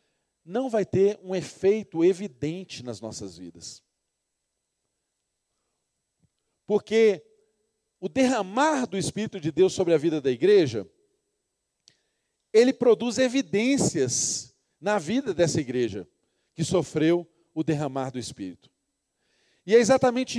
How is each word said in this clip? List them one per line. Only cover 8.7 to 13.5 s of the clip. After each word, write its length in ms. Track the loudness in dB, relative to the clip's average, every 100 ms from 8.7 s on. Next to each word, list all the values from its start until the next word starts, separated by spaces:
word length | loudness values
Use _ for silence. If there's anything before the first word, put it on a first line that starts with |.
| 0 -4
do 100 | -4
Espírito 420 | -6 -6 -8 -6
de 100 | -4
Deus 200 | 2 2
sobre 200 | 2 2
a 60 | 2
vida 220 | 2 -2
da 100 | -2
igreja, 580 | 0 4 4 4 -2 -10 _ _ _ _ _ _ _ _ _ _ _ _ _ _ _ _
ele 200 | 4 4
produz 460 | 4 2 2 2 0
evidências 1400 | 0 0 -2